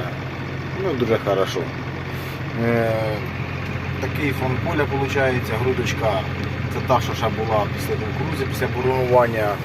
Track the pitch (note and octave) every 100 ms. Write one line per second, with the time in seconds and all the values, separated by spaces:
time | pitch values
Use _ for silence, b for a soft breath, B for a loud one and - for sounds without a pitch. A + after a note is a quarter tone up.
0 | F#2 - - - - - - - F#3+ C3
1 | A2+ A2 G#2 F#2+ F#2 F#2 F2 - - -
2 | - B B B - A2 A#2 A#2 A2+ A2
3 | A2 G#2 F2+ - - - - - - -
4 | - - C#3+ C3 C3 B2 E3 D#3 C#3 C3+
5 | C3+ C#3+ C3 B2+ - - B2+ B2+ A2+ -
6 | A2+ F#2+ F2+ - - - - A#2 A#2 B2
7 | - - A2 G#2+ A2 G#2+ G2 - - -
8 | - - D#3+ D#3 C3+ - B2 B2 B2+ C3
9 | B2+ B2 A#2 A2 G#2 G2